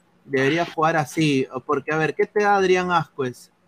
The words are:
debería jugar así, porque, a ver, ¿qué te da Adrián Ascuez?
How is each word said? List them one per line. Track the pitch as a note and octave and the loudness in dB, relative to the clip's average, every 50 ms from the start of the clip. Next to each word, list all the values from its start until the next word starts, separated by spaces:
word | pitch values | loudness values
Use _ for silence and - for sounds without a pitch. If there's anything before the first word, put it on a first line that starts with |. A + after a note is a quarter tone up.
| _ _ _ _ _ | _ _ _ _ _
debería | - C3+ C3 C3+ C#3 D#3 E3+ E3+ | -4 -2 0 0 2 0 0 -2
jugar | E3 - E3 D#3 D#3+ E3 | -4 -2 0 0 2 2
así, | D#3 C#3+ - - E3 D#3+ D3 C#3 C3 C3 - B2+ B2+ - | 0 -2 -2 -2 0 0 2 2 0 -2 -4 -6 -8 -4
porque, | - C#3+ C#3 C3+ D3+ D3+ | -4 -4 -4 -2 -4 -2
a | |
ver, | D#3+ D#3 D3 - | -2 -2 -2 0
¿qué | - G#3 | -2 -2
te | - - G#3 G#3 | -2 0 0 2
da | G3+ G3+ | 2 2
Adrián | G3 F#3+ F3+ F#3 F#3 F3+ F3+ | 2 4 2 2 2 2 0
Ascuez? | F3 E3 D3+ - _ - C3 B2 A#2+ - - - _ _ _ | 0 0 -2 -2 _ -6 -6 -6 -8 -10 -20 -20 _ _ _